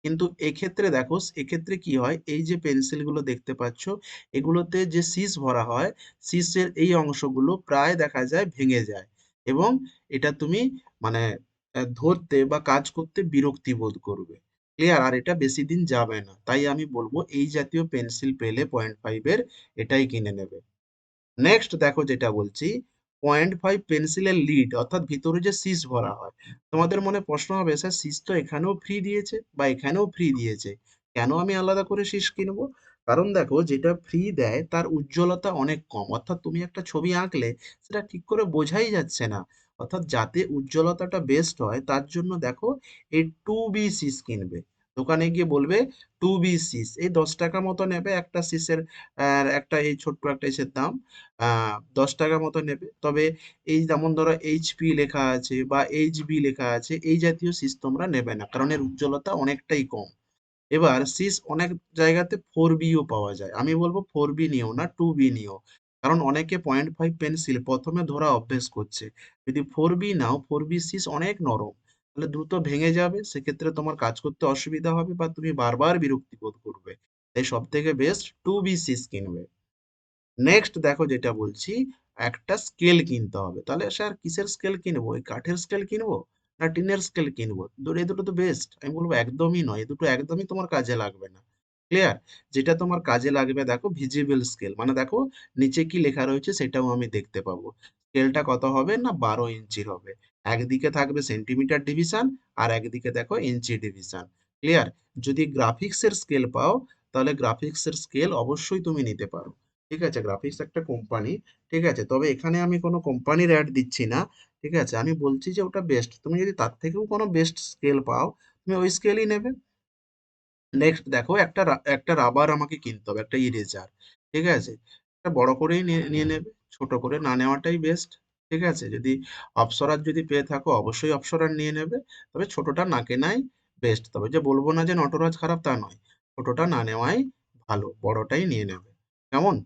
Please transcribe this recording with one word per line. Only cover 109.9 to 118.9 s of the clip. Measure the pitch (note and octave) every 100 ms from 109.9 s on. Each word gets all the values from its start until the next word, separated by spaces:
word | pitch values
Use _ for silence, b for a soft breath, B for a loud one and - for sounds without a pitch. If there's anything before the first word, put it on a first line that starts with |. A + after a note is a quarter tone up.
ঠিক | D#3 E3
আছে, | B2+ G#2
গ্রাফিক্স | G2 C#3+ - D#3
একটা | E3 D#3+
কোম্পানি, | A#2+ G#2+ A2+ G#2+ G#3 b b _
ঠিক | E3 E3
আছে, | A#2+ G#2
তবে | C3 D3
এখানে | C3+ E3 E3+ F3
আমি | F3
কোনো | F3 E3+ D3+
কোম্পানির | B2+ B2 D#3 F3
অ্যাড | D#3 D3 C3
দিচ্ছি | B2+ - A2+
না, | B2+ F#3 b b _
ঠিক | D3+ E3
আছে, | B2+ A2+
আমি | C#3+ D#3
বলছি | C#3+ C3+ F#3 F#3
যে | F#3
ওটা | G3 F3
বেস্ট। | B2+ A#2 -
তুমি | D3+ E3+
যদি | G3 F#3+
তার | A2+ -
থেকেও | D#3+ F#3 G#3+
কোনো | G#3 G#3 E3
বেস্ট | D#3+ - -
স্কেল | - C#3+ C#3 A#2+
পাও | A#2+ C#3+ b b b
তুমি | - F#3
ওই | F#3